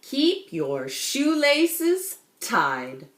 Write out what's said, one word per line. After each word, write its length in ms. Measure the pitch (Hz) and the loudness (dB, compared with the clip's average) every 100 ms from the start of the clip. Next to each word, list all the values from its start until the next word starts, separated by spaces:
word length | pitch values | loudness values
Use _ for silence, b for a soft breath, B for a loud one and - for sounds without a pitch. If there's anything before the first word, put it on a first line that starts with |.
keep 500 | - 262 311 392 - | -8 0 2 2 -4
your 360 | 165 143 139 131 | -6 -4 -4 -6
shoelaces 1300 | - - 262 294 311 285 294 339 - 330 370 370 - _ _ | -6 -4 0 2 4 4 4 2 2 0 0 -2 -12 _ _
tied. 680 | - 226 147 131 127 131 147 | -2 0 0 -2 -8 -12 -18